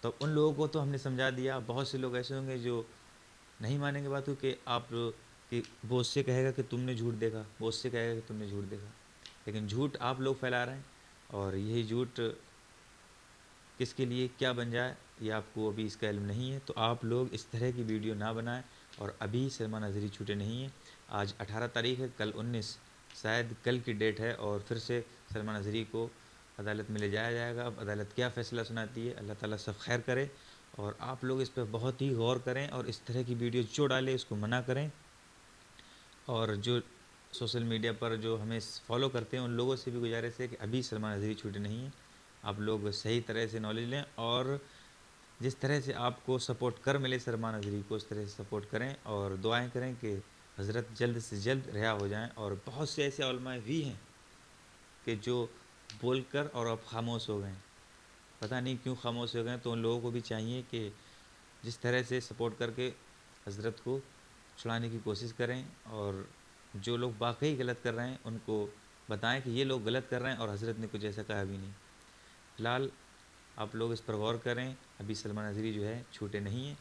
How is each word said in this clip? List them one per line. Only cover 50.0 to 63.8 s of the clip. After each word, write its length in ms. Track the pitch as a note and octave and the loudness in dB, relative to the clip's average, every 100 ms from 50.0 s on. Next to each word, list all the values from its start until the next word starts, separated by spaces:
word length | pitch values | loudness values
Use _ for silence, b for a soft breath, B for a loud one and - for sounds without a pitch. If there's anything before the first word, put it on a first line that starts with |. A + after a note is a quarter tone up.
| A#2+ G2 - - - - | -2 -4 -6 -20 -18 -6
हज़रत 300 | G2 A2 A#2 | -2 0 -2
जल्द 260 | A2+ A#2+ A#2 | 0 0 2
से 220 | A2+ G#2 | -4 -2
जल्द 300 | G#2 C3+ C3 | 2 2 0
रिहा 200 | G#2 A2 | 2 2
हो 180 | G#2 G2+ | 4 2
जाएं। 220 | G#2 A#2 | 0 -4
और 320 | A#2+ G#2 G2 - | -4 -4 -2 -4
बहुत 240 | A#2+ D3+ | -4 -2
से 140 | - | 2
ऐसे 200 | C#3+ C#3 | 0 2
उलमा 340 | C3+ B2+ B2+ B2+ | 0 0 -2 -6
भी 240 | G#2+ D#3+ | 0 0
हैं 180 | C#3 G2 - - - - - - - - - - | 0 -6 -12 -20 -20 -20 -20 -20 -20 -20 -20 -8
कि 120 | - A2 | -2 -2
जो 340 | A#2 B2 A#2 - - - - G#2 | 2 2 2 -4 -20 -20 -16 -2
बोलकर 440 | A#2+ C3 B2+ C#3+ C#3+ | 2 2 2 -2 0
और 200 | B2 A#2 | 0 0
अब 180 | A2+ - | 0 -2
खामोश 400 | A2+ A#2 A#2 - | -2 0 -2 0
हो 100 | G#2 | -2
गए 100 | G2 | -2
हैं, 160 | F#2+ - - - - - - - - | -6 -12 -20 -20 -20 -20 -20 -20 -8
पता 200 | G#2+ B2+ | -4 -2
नहीं 180 | B2+ B2+ | 0 -2
क्यों 180 | C3 B2 | -2 0
खामोश 400 | A#2+ A#2+ A#2 A#2+ | 0 0 0 0
हो 80 | |
गए 60 | A#2 | 0
हैं। 100 | B2 | 0
तो 120 | A#2+ | 0
उन 100 | A#2 | 2
लोगों 180 | A2+ A#2+ | 4 2
को 100 | A#2+ | 2
भी 100 | A#2+ | -2
चाहिए 420 | A2+ A2 A2+ B2 | -2 -2 0 -4
कि 320 | B2 A#2 G#2+ G#2 B B B B - - | -4 -4 -4 -6 B B B B -20 -12
जिस 160 | A2+ A#2 | -10 -2
तरह 220 | A#2+ B2 | 2 4
से 180 | A#2+ C3 | 4 0
support 360 | A#2+ A2+ A#2 A2 | -2 0 0 2
करके 360 | A#2+ A2+ B2+ A2+ - - - - - | -2 0 -2 -4 -16 -20 -20 -14 -10
हज़रत 320 | G2+ A2 A2 | -4 -4 -2